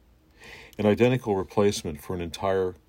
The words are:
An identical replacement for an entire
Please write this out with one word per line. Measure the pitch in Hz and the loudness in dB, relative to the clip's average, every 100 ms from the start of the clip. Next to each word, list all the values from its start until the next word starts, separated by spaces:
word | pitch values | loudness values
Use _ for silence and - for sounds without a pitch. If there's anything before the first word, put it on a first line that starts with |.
| _ _ _ _ - - - - | _ _ _ _ -20 -20 -16 0
An | |
identical | 104 104 123 127 110 95 | 2 4 4 4 0 -2
replacement | 90 - 101 104 90 78 | -2 2 2 0 -6 -10
for | - | -8
an | 90 | -8
entire | 85 - 98 95 92 90 | -8 -4 -2 0 -2 -6